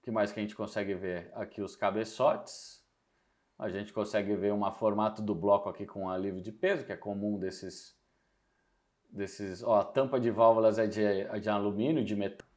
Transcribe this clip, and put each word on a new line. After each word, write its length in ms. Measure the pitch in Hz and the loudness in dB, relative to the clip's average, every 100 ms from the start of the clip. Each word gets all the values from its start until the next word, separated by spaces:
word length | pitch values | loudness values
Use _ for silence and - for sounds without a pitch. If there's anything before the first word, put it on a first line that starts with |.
O 40 | |
que 60 | - | -2
mais 220 | 110 104 | 0 0
que 60 | 110 | 0
a 40 | |
gente 120 | 104 | -6
consegue 400 | - 101 - 98 | -6 -6 -4 -2
ver? 360 | 95 92 90 85 | -4 -4 -6 -8
Aqui 260 | - 101 - | -10 -10 -8
os 140 | 98 | -8
cabeçotes. 1080 | - 104 101 110 - 135 - - - - - _ _ _ _ _ _ _ _ | -2 0 0 -4 2 2 2 -6 -16 -16 -20 _ _ _ _ _ _ _ _
A 120 | 107 | -6
gente 240 | 95 104 | -6 -6
consegue 420 | - 101 107 101 | -4 0 0 0
ver 180 | 101 101 | 0 2
um 160 | 104 98 | 2 0
formato 500 | - 110 104 107 107 | 2 0 2 0 0
do 100 | 107 | -4
bloco 360 | 92 98 101 101 | 0 4 4 4
aqui 180 | 90 101 | -8 -10
com 240 | 101 95 | -8 -4
alívio 320 | 92 98 95 | -4 -4 -6
de 80 | 95 | -10
peso, 340 | 107 185 185 | -2 0 0
que 80 | 117 | -4
é 40 | 92 | -8
comum 420 | 104 101 104 101 | -6 -4 -2 -2
desses... 580 | 92 92 95 - - _ _ _ _ _ _ _ _ _ _ _ _ | -4 -6 -12 -14 -20 _ _ _ _ _ _ _ _ _ _ _ _
desses, 540 | - 98 - 101 90 | -8 -8 -6 -8 -6
ó, 140 | 117 107 | 2 4
a 60 | |
tampa 340 | 98 - 135 131 | 4 0 2 2
de 100 | 117 | 0
válvulas 480 | 107 113 113 110 107 | 6 8 8 6 4
é 120 | 110 | 0
de, 160 | 107 | 2
é 340 | 104 98 95 107 | 2 2 -2 -4
de 100 | 107 | 0
alumínio, 560 | 104 101 101 123 156 | 0 0 0 0 0
de 120 | 104 104 | 0 -2
metal. 280 | 98 - - | -2 -6 -20